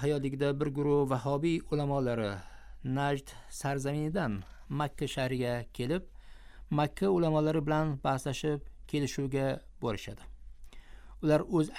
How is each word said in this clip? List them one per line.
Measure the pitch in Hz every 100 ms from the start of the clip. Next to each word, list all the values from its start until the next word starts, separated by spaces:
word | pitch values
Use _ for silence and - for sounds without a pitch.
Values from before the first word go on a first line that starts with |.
hayotligida | 143 147 135 135 143 139
bir | 151
guruh | 139 147 143 139
vahobiy | 127 135 143 165 165 -
ulamolari | 151 143 139 127 117 107 98 - - - -
Najd | 135 131 143 139 - - -
sarzamindan | - 139 143 135 147 151 180 143 101 92 - -
Makka | 139 147 - 143
shahriga | - 131 131 123 120 117
kelib, | - 123 175 - - - - - - -
Makka | 147 147 - 196
ulamolari | 185 165 156 151 160 147
bilan | 156 156 135
bahslashib, | 147 135 147 127 156 147 - - -
kelishuvga | 151 127 - 139 135 135 135 - -
borishadi. | 120 104 - - - - - - - - - - - -
Ular | 156 151 - 170
o'z | 156